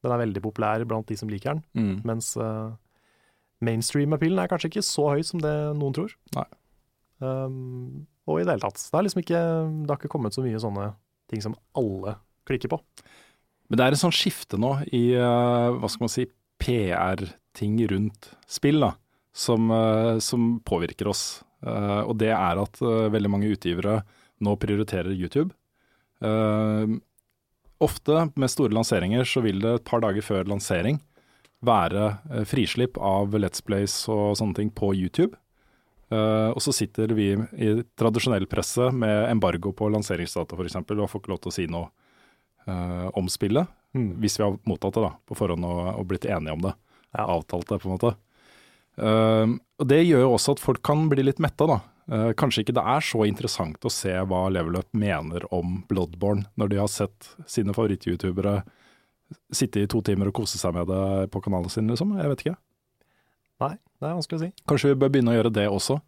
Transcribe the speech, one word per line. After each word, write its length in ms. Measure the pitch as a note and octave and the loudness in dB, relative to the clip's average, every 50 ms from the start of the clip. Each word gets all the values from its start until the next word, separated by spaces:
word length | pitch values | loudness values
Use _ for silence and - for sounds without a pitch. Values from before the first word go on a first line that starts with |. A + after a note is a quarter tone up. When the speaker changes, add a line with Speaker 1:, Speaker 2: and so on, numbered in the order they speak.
| - | 0
Speaker 1:
Den 80 | B2+ | 0
er 80 | B2 A#2+ A#2 | 0 0 0
veldig 160 | A2 G2 G2 | -2 -2 -4
populær 420 | F#2 A2 G#2 - G#2+ G#2 G#2+ A2+ A#2 | -4 -6 -4 -2 0 0 0 0 -2
blant 200 | A#2 A2+ A2 G#2+ | -2 -4 -4 -4
de 100 | - A2 | -6 -8
som 120 | G#2 - G#2+ | -8 -6 -8
liker 260 | G#2 G2 - C3+ D3 | -8 -6 -4 -4 -6
den, 80 | D#3+ - _ _ | -6 -8 _ _
Speaker 2:
Mm. 300 | B2 A2 G2+ F#2+ G2+ A2 | -2 -2 0 -2 -4 -4
Speaker 1:
mens, 320 | A2+ A2+ A2+ A2+ - - | -4 -4 -4 -4 -6 -6
eh, 340 | A2+ A2+ A2 A2 A2 A2 A2 A2+ - _ _ _ _ _ _ _ _ _ _ _ _ _ _ _ _ | -4 -4 -4 -4 -6 -8 -8 -10 -14 _ _ _ _ _ _ _ _ _ _ _ _ _ _ _ _
mainstream-appealen 800 | A#2+ A#2 A2+ A2+ A#2 - - D3 C#3+ C#3+ D#3 D3 D#3+ D#3+ F#3 F#3+ | -2 0 0 0 -2 0 0 0 2 2 2 2 2 2 2 2
er 60 | F3+ F3+ | 0 0
kanskje 200 | F#3 E3+ - E3 | -2 -2 -2 -4
ikke 140 | - G#3+ - | -4 -2 -4
så 220 | - - - C#3+ D3+ C#3+ | -2 0 2 2 2 2
høy 100 | D3 E3 | 0 -2
som 160 | - - E3+ | -2 -4 -4
det 140 | D3+ D3+ D3+ D3+ D3+ D3+ D3+ | -2 -2 -2 -2 -2 -2 -2
noen 180 | D3+ C#3+ C#3 C3+ | -2 -2 -2 -2
tror. 160 | D3 F3+ A3 - _ _ _ - | -2 -4 -6 -8 _ _ _ -6
Speaker 2:
Nei. 80 | - - - - _ _ _ _ _ _ _ _ _ _ _ _ _ | -6 -6 -6 -10 _ _ _ _ _ _ _ _ _ _ _ _ _
Speaker 1:
Ehm, 840 | C3+ C3 C3 C3 C3+ C3 C3 C3 C3 B2+ B2+ B2+ B2 B2+ C3 C#3 D3 - _ _ _ - | -6 -4 -4 -4 -4 -6 -6 -8 -10 -10 -10 -10 -12 -12 -12 -14 -16 -18 _ _ _ -2
og 120 | D3+ D#3+ | 0 0
i 40 | F3 | 2
det 80 | F3+ D3+ | 0 0
hele 100 | G#2 G2 | 0 -2
tatt, 160 | G2+ - - | -4 -6 -6
det 180 | - - - F3+ | -8 -2 0 0
er 80 | G3+ | 0
liksom 160 | G3+ - F#3 | 2 0 -2
ikke, 180 | E3+ - E3+ E3+ E3+ E3 E3 D#3+ D#3+ D#3+ D#3 D#3 D3+ | -2 0 0 0 2 2 0 0 -2 -2 -4 -4 -2
det 60 | C#3+ | -4
har 100 | D3 C#3 | -4 -4
ikke 120 | - D3+ | -4 -6
kommet 240 | - D3+ B2 G#2 - | -4 -2 -2 -2 -2
så 80 | - C3 | -2 -4
mye 160 | B2 A2 A2 | -2 -2 -2
sånne 280 | A2+ A2 G2+ G2 G2+ G#2 G2+ _ _ _ _ _ _ _ | -4 -4 -4 -4 -6 -6 -8 _ _ _ _ _ _ _
ting 100 | - G#2+ | -8 -6
som 140 | G2+ G#2+ - - _ _ _ | -6 -6 -8 -10 _ _ _
alle 420 | D3 B2+ G#2+ F#2+ F#2+ F#2 G2+ G#2 - _ _ _ _ _ | -2 -2 -2 -2 -6 -8 -8 -10 -10 _ _ _ _ _
klikker 220 | - C3+ A#2+ - A#2 | -4 -4 -4 -2 -4
på. 80 | D#3+ D#3 _ _ _ - - _ - - - _ _ _ _ _ _ _ _ _ | -6 -6 _ _ _ -20 -20 _ -20 -20 -20 _ _ _ _ _ _ _ _ _
Speaker 2:
Men 80 | A2 A2+ | 2 4
det 80 | B2+ | 4
er 100 | C3 D3 | 4 4
en 60 | C#3+ | 4
sånn 100 | - F3 D#3+ | 2 2 2
skifte 440 | - - G3 - - - _ - G2 | 2 0 0 -2 -4 -10 _ -4 -2
nå 140 | A2 C3 C#3 C#3 C#3+ - | 0 0 0 -2 -4 -2
i, 220 | - A#2+ A#2+ A#2+ B2 | 0 2 4 4 4
eh, 560 | B2 B2 A#2+ A#2+ A#2+ B2 A#2+ B2 A#2+ A#2+ A#2+ B2 B2 | 4 4 4 4 4 4 2 2 2 2 2 0 0
hva 100 | B2 - | -2 -4
skal 160 | - - A#2+ | -4 -2 -4
man 80 | A2+ | -2
si, 140 | - - B2+ - _ _ _ _ _ _ | -2 -2 -4 -4 _ _ _ _ _ _
P 300 | - - B2 A#2 G#2 F#2 | -2 0 0 0 2 0
R-ting 840 | F2 E2+ F2 F#2 F#2+ F2+ G2 E2+ - _ _ _ _ - G#2+ G#2 G#2+ A2+ A#2 G2+ | 0 0 2 0 0 -2 -4 -10 -10 _ _ _ _ -4 -2 0 2 2 2 2
rundt 400 | G2 F#2+ G#2 G#2 G2+ - - - - _ _ | 2 0 0 -2 -4 -8 -20 -20 -20 _ _
spill, 340 | _ - - - C#3+ D3 D#3 | _ -10 0 2 4 4 4
da, 120 | C#3 G2 - - _ _ _ _ _ _ | 4 2 0 -4 _ _ _ _ _ _
som, 380 | _ - - - A#2+ A2 A2+ A2+ | _ -6 0 0 2 2 4 4
eh, 480 | A2+ A2+ A2+ A2 A2 A2 A2+ A#2 A2+ A2+ | 4 4 4 4 4 4 2 2 0 0
som 420 | - - - B2 A#2 A#2 A#2+ A2+ | -2 -2 0 2 2 2 2 -2
påvirker 480 | - - G#2+ E2+ E2+ E2 - - G2+ G#2 | -2 -2 -2 0 0 -4 -4 -4 -2 -2
oss. 340 | F#2+ - - - - - - _ _ _ - | -2 -2 -4 -8 -10 -12 -18 _ _ _ -8
Eh, 380 | A#2+ A2+ G#2+ G#2 G2+ G2+ G#2 G#2+ | -6 -4 -2 -2 0 0 0 0
og 140 | G#2+ A2+ G#2+ | -2 0 0
det 100 | A2 A2 | 2 2
er 300 | A2 - F#2+ F2+ E2+ F#2+ | 2 2 2 2 2 0
at, 160 | G#2 G#2 - - | -2 -4 -4 -4
eh, 260 | C3 A#2+ A2+ A2+ A2 G#2+ | 0 0 2 2 2 2
veldig 220 | G#2 A2 G2+ G2+ | 2 2 2 2
mange 180 | G2+ G2 G#2 G#2+ G#2 | 0 0 0 0 -2
utgivere 460 | F#2+ - F2 F2 F2 F#2+ G2+ G#2+ G#2+ G2+ - _ _ _ _ _ _ | -2 -2 -2 -2 0 0 0 0 0 -2 -6 _ _ _ _ _ _
nå 160 | G#2+ G2+ G#2 G2+ | 0 0 0 0
prioriterer 580 | - G#2 G#2 G2+ G#2+ G#2 - F#2 E2+ F#2 G2 | 0 -2 0 0 0 -2 -2 -4 -2 -2 -2
YouTube. 380 | F#2 F2+ E2+ - C#3 D#3+ F#3+ - _ _ _ _ _ _ _ _ _ _ _ _ _ | -4 -4 0 0 0 0 0 -4 _ _ _ _ _ _ _ _ _ _ _ _ _
Eh, 640 | - A2 G#2+ A2 A2 G#2+ G#2+ G#2+ A2 G#2+ G#2+ G#2+ A2 G#2+ A2 - _ _ _ _ _ _ _ _ _ _ _ _ _ - _ _ | -2 0 2 2 2 2 2 2 2 2 2 0 0 0 -2 -4 _ _ _ _ _ _ _ _ _ _ _ _ _ -20 _ _
ofte 500 | D3 D3 - - _ - D3+ D#3+ E3 D#3 - | 0 0 0 -2 _ 2 2 2 2 0 0
med 140 | - C3+ B2 | 0 0 0
store 220 | - - C#3+ A2 | 2 2 2 2
lanseringer 520 | G#2 A2 A2+ - A#2 F#2+ E2+ F#2 A2 B2 B2 | 2 2 2 2 2 2 2 2 2 0 0
så 180 | - - C#3 | 0 0 0
vil 180 | A#2+ A2 F#2+ F#2+ | 2 2 0 0
det 140 | G2+ A2+ A#2+ | 0 0 0
et 100 | A#2 - | 0 0
par 160 | - - A#2 | 0 0 2
dager 220 | A2+ G#2+ F#2+ G#2 | 2 2 0 0
før 220 | G#2+ - G#2+ F#2+ F#2 | -2 -2 -2 -2 0
lansering 540 | G2 G2+ G2+ - - F#2+ F2 F2 A2+ D3 D3 - _ _ _ _ _ _ _ _ _ _ _ | -2 -4 -4 -2 -2 0 0 2 0 -2 -2 -6 _ _ _ _ _ _ _ _ _ _ _
være, 560 | - A#2+ A#2 G#2 F2 E2+ F2 G2+ G#2 G#2+ G#2 G2+ - D#3 | 2 4 4 6 4 2 2 2 0 0 0 -4 -10 -6
eh, 140 | C3+ A#2 G#2+ | -4 -4 -4
frislipp 540 | - - C3 G#2 - - A#2+ B2 B2+ - - | -2 0 0 0 0 0 0 -2 -2 -2 -2
av 320 | - G2 F#2+ G2 G2+ G2+ | 0 2 2 2 2 2
Let's 280 | G2+ A2 G2+ F2+ - - - | 0 0 0 0 -4 -6 -4
Plays 440 | - G#2 G2 G2+ G2 - - - - | -2 0 0 0 -2 -2 -4 -4 -2
og 280 | A2 G#2 G#2 G#2 G#2 | 0 0 2 0 0
sånne 180 | F#2+ A2+ G#2 E2+ | 0 -2 -2 -2
ting 160 | - G#2 G#2 | -2 -4 -4
på 240 | - - G#2+ G2 G2 | -2 0 0 0 0
YouTube. 420 | F#2+ F#2 F2+ - - E3+ A3+ - _ _ _ _ _ _ _ _ _ _ _ _ _ - _ | 0 -2 -2 2 2 0 0 0 _ _ _ _ _ _ _ _ _ _ _ _ _ -8 _
Eh, 400 | A2+ A2 G#2+ A2 A2 A2 A2 A2 | 0 2 2 2 2 2 2 2
og 80 | A#2+ C3 | 0 0
så 120 | - C#3+ | -2 -2
sitter 360 | B2+ - A2+ G2 _ - A2 A2 A2+ | 0 0 -2 -4 _ -2 0 0 2
vi 180 | G#2+ G#2 G2 | 2 2 2
i 500 | G2 G2+ A2+ - - - A2+ G#2+ G#2+ A#2 A#2+ _ _ | 2 0 -2 -4 -4 -2 2 2 2 2 0 _ _
tradisjonell 500 | - A2+ A2+ G#2+ A2+ - B2+ A2+ G2 F#2+ | 2 2 2 2 2 2 2 2 0 0
presse 460 | - - - F2+ - - B2 B2 B2+ | -2 -2 -4 -2 -2 0 2 2 2
med 380 | B2+ B2+ A#2 G#2+ G#2+ G#2 G#2+ A#2+ | 2 2 2 2 2 2 2 2
embargo 420 | A#2+ A2 G2+ F#2 E2+ E2+ F2 G2+ | 2 2 2 2 0 0 -4 -4
på 160 | F#2+ - G#2+ G#2+ | -4 -2 -2 0
lanseringsdata, 640 | G#2+ G#2+ G#2 - G2 E2+ F2 E2 - - E2 - - | 0 0 0 -2 -4 -4 -4 -6 -4 -6 -6 -6 -6
for 100 | E2+ F#2 | -8 -8
eksempel, 360 | D#2+ - F#2 F2 - G#2+ G#2 | -6 -6 -8 -6 -4 -2 -2
og 60 | G#2 G2+ | -2 -2
får 100 | - G#2 | -4 -8
ikke 60 | - - | -6 -6
lov 80 | F#2 F2 | -8 -6
til 100 | - F#2 | -6 -8
å 20 | |
si 140 | - - F2+ | -4 -4 -4
noe, 220 | D#2 E2 E2+ E2+ - _ _ _ _ _ _ _ _ _ _ _ _ _ _ _ | -4 -4 -6 -8 -10 _ _ _ _ _ _ _ _ _ _ _ _ _ _ _
eh, 440 | - F#2+ F2+ F2 F2+ F2 F2+ F2+ F#2+ - | -8 -6 -4 -4 -4 -6 -6 -6 -4 -4
om 120 | - F#2 | -2 -2
spillet, 400 | F#3 - - - G2 G#2+ C#3 F3+ - - _ _ _ _ | -2 -2 -2 -2 0 2 2 0 0 -6 _ _ _ _
Speaker 1:
Mm. 220 | C3+ A#2+ G2+ F2 F2+ | -4 -2 -2 -2 -2
Speaker 2:
hvis 160 | A2 G2+ - - | -2 -2 0 0
vi 60 | A2 | 0
har 120 | G2+ F#2 - _ | 0 0 -2 _
mottatt 260 | - F#2 - - G2 - | -4 -2 0 -2 -2 0
det 80 | A2+ | 0
da, 100 | A2 F2+ - - _ | -2 -2 -4 -10 _
på 100 | _ E2+ | _ -4
forhånd 280 | - - F2+ F2 E2 F2 | -2 -2 0 0 -2 -2
og, 360 | F2 F2 F2 F2 F2+ - A2 | -4 -4 -4 -4 -4 -4 -6
og 60 | G2 F2+ | -4 -4
blitt 180 | F#2+ F2+ - | -4 -4 -2
enige 260 | - G#2 E2 D#2 D#2 | -2 -2 -2 -4 -4
om 80 | D#2 D#2 | -6 -4
det. 140 | F2 G2 - _ _ _ _ _ _ _ - | -4 -4 -6 _ _ _ _ _ _ _ -6
Speaker 1:
Ja. 100 | - G#2+ - | -4 -2 0
Speaker 2:
Avtalt 380 | F2+ E2 D#2+ - - F2 E2+ - | 0 -2 -2 -4 -8 -8 -4 -4
det, 120 | G#2+ G2 | -4 -4
på 60 | - | -2
en 100 | F#2+ F#2 F#2 | -4 -2 0
måte. 180 | - A#2+ G2+ - _ _ _ _ _ _ - - _ _ _ _ _ _ _ - | 0 0 0 -2 _ _ _ _ _ _ -20 -20 _ _ _ _ _ _ _ -2
Eh, 480 | - A2 G#2+ A2 A2 A2 A2 A2 A2 A2 B2 - _ _ _ _ | 0 2 4 4 6 6 4 4 4 2 2 -2 _ _ _ _
og 60 | D3 B2 | 2 4
det 160 | C#3 D#3 E3+ | 6 6 6
gjør 140 | F3 D#3 B2+ | 6 6 6
jo 120 | B2+ C3 A#2+ | 6 6 6
også 180 | A2+ - - | 4 4 2
at 80 | C#3+ - | 0 0
folk 220 | - - B2+ - | 2 0 0 0
kan 260 | _ - D3 D3+ D#3+ D#3 | _ 0 2 2 4 4
bli 140 | C#3+ C3+ | 2 4
litt 160 | C3 C#3 C3+ - | 2 2 2 0
metta, 280 | D#3+ D3 - - D3+ | -2 -2 2 2 4
da. 140 | D#3+ C#3+ G2+ - - _ _ _ - | 4 4 2 0 -8 _ _ _ -4
Eh, 220 | - A2 A2 A#2 A2 | -2 0 0 0 2
kanskje 300 | - - C3+ - - G#2+ | 2 2 2 2 0 0
ikke 100 | - B2 | 0 0
det 100 | B2 G2 | 0 2
er 160 | G#2 B2+ D3+ | 2 2 0
så 240 | D#3 - - A2+ G#2+ | 0 0 2 2 2
interessant 520 | G#2 G2+ - - - - - F#2 D#2+ D2+ - | 2 2 0 -4 -6 -2 -4 -4 -4 -4 -6
å 100 | - A#2 | -6 -4
se 200 | - - - G2 | -4 -2 -4 -2
hva 380 | F#2 F#2 F#2+ F#2+ F#2+ F2+ F#2 F#2+ | -2 -2 0 0 0 0 2 2
Level 240 | F#2+ F2+ E2 E2 F2 | 0 0 0 0 -2
Up 120 | F#2 - _ | -4 -4 _
mener 480 | - A2 G#2 G#2 F#2 D2+ E2 D#2+ E2+ F2 - - | -2 0 0 0 0 -2 -4 -6 -8 -8 -6 -4
om 340 | - F2+ E2+ F2 F2+ G2 - - | -4 -2 -2 -2 -4 -6 -4 -2
Bloodborne, 560 | G#2 F#2+ F2+ E2 E2+ F2 G2 G2+ G#2 G2+ G2 - _ - | -2 -2 -2 -2 -4 -4 0 0 0 0 -2 -6 _ -4
når 100 | G#2+ G2 | -2 0
de 60 | G2+ | 0
har 120 | G2 G#2 G2+ | 0 -2 -2
sett 420 | - - G#2 G2 - _ - - - - D#3+ | -2 -4 -4 -4 -6 _ -20 -20 -20 -20 -18
sine 260 | - - - G#2+ G2 | -6 -4 -2 0 0
favoritt-youtubere 880 | G2 - A2+ G#2+ G2+ F#2 - - F2+ F2 - F#2+ F2+ F#2+ F#2+ G2+ G2+ G2 G2 - _ _ _ _ _ _ _ _ _ _ _ _ - _ _ _ | 0 0 2 0 0 -2 -2 -4 -4 -2 -2 -4 -2 0 0 0 0 0 -2 -6 _ _ _ _ _ _ _ _ _ _ _ _ -20 _ _ _
sitte 280 | - - C3+ - - G#2 | -2 -2 -2 0 0 -2
i 40 | G2+ | -2
to 160 | G2+ - A#2 | 0 0 -2
timer 260 | G2+ - G2+ F#2+ G2 G2+ | 0 2 0 2 2 0
og 60 | G2 | 0
kose 240 | - G#2+ - - F#2+ | -2 -4 -4 -6 -2
seg 160 | - F#2 E2 | -2 -2 0
med 120 | F2 F2 | 0 -2
det 440 | F2+ F#2 F#2+ G2 F#2+ G2 F#2+ F#2+ G2 | -2 0 0 0 0 0 0 -2 -2
på 100 | - G2+ | -4 -6
kanalen 280 | - G#2 G2 F2+ F2 F2+ | -4 -2 -2 -2 -2 -4
sin, 180 | - A2+ A2 G#2+ | -2 -2 0 0
liksom. 240 | A#2+ A#2 E3+ G3+ G#3 G3 | 0 0 0 -2 -2 -2
Jeg 80 | E3 D3 | -2 -2
vet 140 | C#3 - - | -2 -2 -4
ikke. 120 | D3+ F3+ - _ _ _ _ _ _ _ _ _ _ _ _ _ _ _ _ _ _ _ _ | -6 -6 -6 _ _ _ _ _ _ _ _ _ _ _ _ _ _ _ _ _ _ _ _
Speaker 1:
Nei, 160 | B2 C#3 E3+ G#3+ _ _ _ _ | -4 -4 -4 -8 _ _ _ _
det 80 | - D3+ | -6 -6
er 80 | E3+ F3+ | -4 -4
vanskelig 220 | D3+ - - D#3+ | -6 -6 -4 -6
å 20 | |
si. 100 | D#3+ F3+ - - _ | -6 -6 -8 -8 _
Speaker 2:
Kanskje 240 | - D3+ C3+ - C#3+ | 0 2 4 4 4
vi 60 | C#3 C3 | 4 6
bør 120 | C3+ C3+ C3+ | 4 4 6
begynne 180 | C#3 B2 A#2 | 4 4 6
å 60 | A#2+ A2+ | 6 6
gjøre 140 | A2 A#2 | 4 4
det 160 | A2 G#2+ G2+ G#2 | 4 2 2 2
også? 300 | G2 G2 - - C3 D3+ - | 0 0 0 0 -2 -2 -2